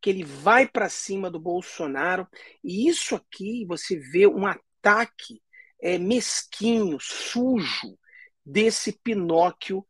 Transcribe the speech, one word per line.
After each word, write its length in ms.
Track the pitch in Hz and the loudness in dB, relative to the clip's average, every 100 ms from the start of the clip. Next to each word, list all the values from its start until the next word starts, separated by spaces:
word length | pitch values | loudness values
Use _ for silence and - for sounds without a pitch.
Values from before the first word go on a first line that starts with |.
que 80 | - | 0
ele 140 | 190 | -2
vai 460 | 160 139 151 233 269 | -4 -2 6 6 6
pra 200 | - 202 | 2 -2
cima 400 | - - 196 190 | -4 -8 -6 -6
do 120 | 170 | -6
Bolsonaro. 840 | 160 175 185 - 156 135 160 185 185 - - _ | -4 -4 -6 -8 -6 -2 -2 -2 -4 -14 -20 _
E 260 | 185 180 269 | -8 0 0
isso 280 | 339 - 233 | 0 -2 -6
aqui, 500 | _ - 196 240 196 | _ -12 -8 -8 -6
você 320 | 170 - 175 | -8 -6 -6
vê 300 | 131 160 202 | -2 6 6
um 180 | - 196 | 6 -2
ataque, 960 | 180 _ _ 208 208 233 _ - 226 _ _ _ _ | -4 _ _ 4 4 2 _ -20 -20 _ _ _ _
é, 160 | 170 180 | -4 -2
mesquinho, 1000 | 180 247 - - - - 214 233 202 143 | 0 0 0 -6 -6 -4 0 2 0 -2
sujo 1000 | - - - 240 254 254 147 - - - _ - - _ | -8 -10 -6 -2 0 0 0 -6 -8 -16 _ -20 -20 _
desse 480 | - 143 220 214 - 196 | -6 2 2 2 -6 -6
Pinóquio 840 | - 214 175 165 180 175 - 190 - | -4 -2 2 4 2 0 -8 -8 -8